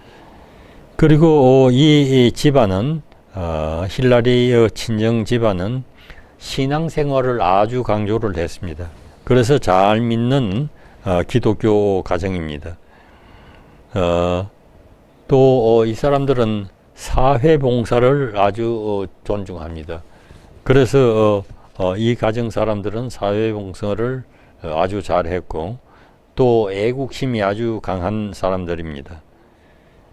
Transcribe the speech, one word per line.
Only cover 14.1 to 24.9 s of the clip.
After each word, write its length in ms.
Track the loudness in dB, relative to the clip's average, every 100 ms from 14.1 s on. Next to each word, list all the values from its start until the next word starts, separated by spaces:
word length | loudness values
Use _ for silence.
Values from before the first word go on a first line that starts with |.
| 0 0 -2 -6 -12 _ -20 -20 _ _ _ 0
또, 520 | 4 4 4 4 2
어, 60 | 2
이 80 |
사람들은 760 | -2 0 0 0 0 0 -2 -8 -16 _
사회봉사를 1400 | -16 -4 0 2 2 2 2 2 0 0 2 2 2 -2 0
아주, 680 | 0 0 -4 -4 -4 -4 -6
어, 180 | -10
존중합니다. 800 | -8 -6 -8 -12 -12 -12 -12 -14 -14 -20 -20 -20 -20 -6
그래서, 360 | 2 4 4 4
어, 440 | 4 4 2 2 -4 -16 -16 -4
어, 200 | -4 0
이 180 | -2 0
가정 360 | -2 -2 -4
사람들은 580 | -4 -2 -4 -6 -8 -10
사회봉사를, 1120 | -6 -4 -2 -2 -6 -10 -8 -6 -4 -4 -6 -12 _ _ _
어, 160 | -6 -2
아주 220 | -2